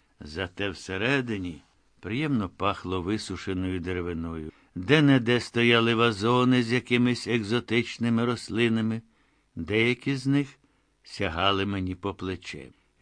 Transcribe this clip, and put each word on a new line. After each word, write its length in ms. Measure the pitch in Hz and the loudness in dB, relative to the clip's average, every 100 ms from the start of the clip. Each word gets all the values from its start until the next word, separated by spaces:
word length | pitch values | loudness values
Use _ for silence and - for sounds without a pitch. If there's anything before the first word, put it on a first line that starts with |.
| _ - | _ -20
Зате 500 | 73 78 92 - 101 | -14 -8 -8 -6 -6
всередині 920 | 85 - 92 113 139 123 104 90 76 _ _ _ _ | -6 -8 -4 0 0 -2 -4 -6 -10 _ _ _ _
приємно 480 | 90 117 151 131 95 | -8 -4 0 0 -2
пахло 540 | - 95 95 87 92 | -2 -4 -2 -4 -4
висушеною 760 | 87 107 - 90 - 92 92 92 | -2 -4 -4 -8 -6 -4 -4 -4
деревиною. 720 | 85 92 87 82 82 82 78 - _ | -4 -4 -4 -6 -6 -8 -12 -16 _
Де-не-де 680 | 92 90 151 143 135 117 123 | -8 2 6 8 6 6 0
стояли 540 | - 120 117 117 113 | 0 2 4 4 4
вазони 680 | 113 117 98 110 123 123 127 | 4 2 2 2 4 4 4
з 100 | 113 | 2
якимись 540 | 123 117 120 123 120 - | 0 0 2 2 0 -2
екзотичними 1000 | 120 101 120 117 117 120 - 117 113 | -2 0 -2 0 -2 -2 -2 0 2
рослинами. 760 | 120 117 - 113 117 113 110 113 - _ _ _ _ - | 0 -2 -4 0 2 2 0 -4 -8 _ _ _ _ -10
Деякі 600 | 82 107 117 123 - 139 | -2 0 2 0 -2 -2
з 100 | 131 | 2
них 220 | 139 139 - _ _ _ _ | 2 0 -8 _ _ _ _
сягали 640 | - - 95 82 98 98 98 | -16 -6 -4 0 2 2 0
мені 280 | 101 90 | -2 -4
по 200 | 90 101 | -6 -8
плече. 540 | 92 92 90 - 80 65 _ _ - | -6 -8 -8 -10 -14 -16 _ _ -12